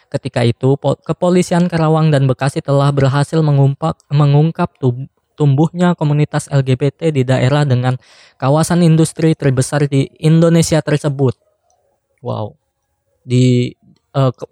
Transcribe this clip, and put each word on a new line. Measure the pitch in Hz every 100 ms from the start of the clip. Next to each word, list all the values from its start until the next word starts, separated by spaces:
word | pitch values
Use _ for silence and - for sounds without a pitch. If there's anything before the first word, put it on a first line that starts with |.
| _
Ketika | - 127 127 120
itu, | - 131 139
po-, | 143
kepolisian | - - 156 180 180 170 175 180
Karawang | 165 156 156 156
dan | 139 135
Bekasi | 123 135 160
telah | - 139 143
berhasil | 139 135 143 143 160
mengumpak-, | 151 139 139 139 160 - _
mengungkap | 143 147 143 160 170 175 _
tub-, | 131 123 135 _ _
tumbuhnya | - 147 135 160 175 180 170
komunitas | 151 147 147 151 -
L | 143
G | 131 127
B | 143
T | - 165
di | 143 127
daerah | 127 123 147 147
dengan | 123 127 131 - _ _ _
kawasan | 131 151 165 175 170
industri | 160 160 - 160
terbesar | 160 143 131 - 147 143
di | 135 - _
Indonesia | 156 165 165 170 160 156
tersebut. | - 147 151 139 131 - _ _ _ _ _ _ _ _
Wow. | 120 113 107 - _ _ _ _ _ _ 127
Di, | 123 127 123 123 - _ _ _
eh, | 143 131
ke-, | - -